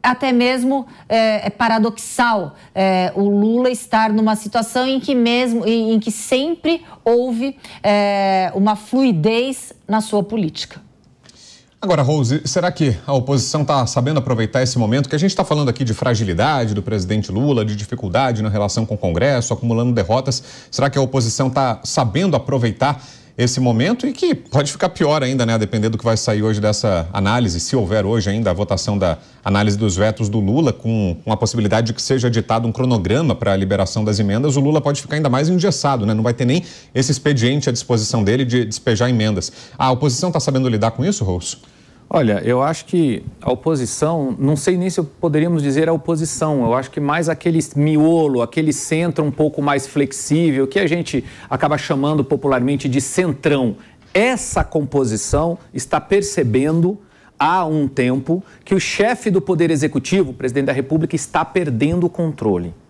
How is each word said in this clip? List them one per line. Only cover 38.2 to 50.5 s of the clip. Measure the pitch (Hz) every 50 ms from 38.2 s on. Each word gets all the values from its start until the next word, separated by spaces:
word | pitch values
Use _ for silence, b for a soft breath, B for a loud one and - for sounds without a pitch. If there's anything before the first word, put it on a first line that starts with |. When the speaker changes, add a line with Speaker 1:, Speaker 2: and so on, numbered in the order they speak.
| 104
Speaker 2:
dele | 95 110 131 135
de | 123 117 127 117
despejar | 104 110 - - - 113 101 120 123
emendas. | 127 113 110 110 107 92 - - B B B B B B
A | 135 131 127
oposição | 123 151 147 120 - 180 180 160
tá | 160
sabendo | - - 139 131 131 127
lidar | 113 104 107 113
com | 113 - 131
isso, | 190 208 - 110
Rose? | 95 90 90 87 - - - b b b b b b b b b b
Speaker 3:
Olha, | - 160 143 110 104 101 -
eu | 117 123 127 135
acho | 147 160 - -
que | - - 175 165 139 110 - - - - -
a | - - 123
oposição, | 123 - 160 160 139 123 110 - - - 151 170 165 143 131 117 -
não | 139 135 156
sei | 143 - - 180 180
nem | 180 190
se | 175 - 170
poderíamos | 147 - - - 170 147 151 151 175 175 160 143
dizer | 143 135 147 160 160
a | 165
oposição, | 160 156 - 170 156 165 156 - - 160 156 151 139 120
eu | 113 117
acho | 127 135 131
que | - -
mais | 147 139 147 170 170 147
aquele | 160 - - 170 165 165 156 - -
miolo, | 143 147 151 156 151 151 160 170 165 156 147 135 123
aquele | 117 - - 165 160 156 147
centro | - - - 160 156 170 170 151 - 156
um | 147
pouco | 139 - 156 151 147 -
mais | 143 147 143 139 135
flexível, | - - 151 139 135 - - - - 147 160 170 165